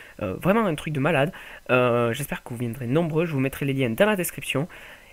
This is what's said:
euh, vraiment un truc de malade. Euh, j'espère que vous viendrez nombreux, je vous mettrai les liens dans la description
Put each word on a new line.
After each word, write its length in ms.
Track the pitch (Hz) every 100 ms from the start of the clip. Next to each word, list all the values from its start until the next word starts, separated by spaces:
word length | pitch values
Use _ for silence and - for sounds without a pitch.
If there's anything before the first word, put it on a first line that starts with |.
| - -
euh, 120 | 98 95
vraiment 240 | 170 220
un 100 | 208
truc 200 | 151 -
de 60 | 147
malade. 320 | 143 147 147 - - - -
Euh, 440 | 127 123 120 117
j'espère 280 | 117 143 117
que 60 | -
vous 80 | 117
viendrez 300 | 120 117 117
nombreux, 400 | 147 170 156 170
je 60 |
vous 80 | 139
mettrai 260 | 135 - 143
les 80 |
liens 160 | 135 127
dans 160 | 113 208
la 100 | 208
description 520 | - - - 131 170 - - - -